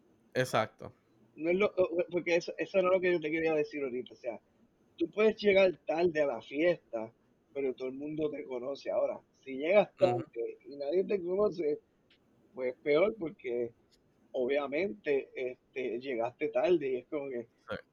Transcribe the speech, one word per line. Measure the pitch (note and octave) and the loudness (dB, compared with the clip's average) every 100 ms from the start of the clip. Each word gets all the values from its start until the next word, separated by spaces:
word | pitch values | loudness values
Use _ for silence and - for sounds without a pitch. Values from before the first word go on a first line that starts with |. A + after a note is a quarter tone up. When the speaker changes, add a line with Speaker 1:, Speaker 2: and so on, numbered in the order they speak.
| _ _ _ | _ _ _
Speaker 1:
Exacto. | - B2+ C3 A2 - - - _ _ _ - | -4 -2 0 -2 -6 -18 -18 _ _ _ -6
Speaker 2:
No | D#3+ | -2
es | F3+ | 2
lo, | G3+ | 2
o, | - | 2
o, | F3+ E3+ E3+ | 0 0 -2
porque | F3 E3 F3 | -2 0 0
eso, | - - | 0 -6
eso | D#3+ G3 | -2 2
era | F3+ | 4
lo | F#3+ | 4
que | F3+ | 2
yo | F3 | 0
te | D#3 | 0
quería | E3 D#3+ | 0 2
decir | D#3 D3+ D3+ | 2 0 -4
ahorita. | C#3 B2 B2 | -6 -6 -8
O | - | -10
sea, | B2 G#2+ - _ _ _ _ - | -10 -10 -14 _ _ _ _ -4
tú | E3 | -2
puedes | F#3+ A3 A3 | 2 2 4
llegar | G#3 F#3+ F#3+ D3+ - | 6 8 6 4 -4
tarde | D3+ F3+ D3+ | 0 2 4
a | C#3+ | 2
la | A2+ | 0
fiesta, | - C#3 E3+ E3 - A#2 A2 - _ _ _ | -6 2 2 2 -2 -8 -8 -12 _ _ _
pero | C#3 C3+ | -4 -4
todo | B2+ C3 | -4 -8
el | |
mundo | C3 D3 D#3 D3+ | -8 -8 -4 -4
te | C#3 - | -4 -8
conoce | B2+ A#2+ - - | -8 -6 -6 -4
ahora. | G2 C#3 G#2 - _ | 0 0 -2 -12 _
Si | - C3 | -12 -6
llegas | D3+ G#3 F#3 | 2 4 4
Speaker 1:
Ujú. | - | 2
Speaker 2:
tarde | C3 A#2+ - A#2 A2+ - - | 2 2 -4 -8 -8 -8 -16
y | C#3+ | -8
nadie | C#3+ E3+ | -2 0
te | F#3+ G3+ | 0 -2
conoce, | E3+ F#3 G#3 D#3+ D3+ D3 - _ _ _ _ _ _ | 0 0 0 0 -2 -2 -6 _ _ _ _ _ _
pues | - B2+ B2+ | -6 -4 -4
peor, | D3+ D3 G3 A3 | 0 4 2 0
porque | E3 - B2+ A#2+ A#2 - _ _ _ _ _ | -8 -8 -6 -4 -4 -8 _ _ _ _ _
obviamente, | C3 B2 C#3 C#3+ C#3+ G3 G#3 D#3 C#3 B2 - | -4 0 0 0 -2 -2 -4 0 0 -2 -6
este, | B2+ - _ C#3 C3 A2+ | -6 -8 _ -6 -4 -4
llegaste | C3+ A#2+ A2+ - D3+ | -4 -4 -4 -2 -2
tarde | B2+ D#3 F3 C#3 | 0 4 2 2
y | B2+ | -4
es | - | -4
como | D#3 C#3 | -6 -6
que | B2 A2+ _ - | -8 -10 _ -12
Speaker 1:
Sí. | G2+ - | -10 -10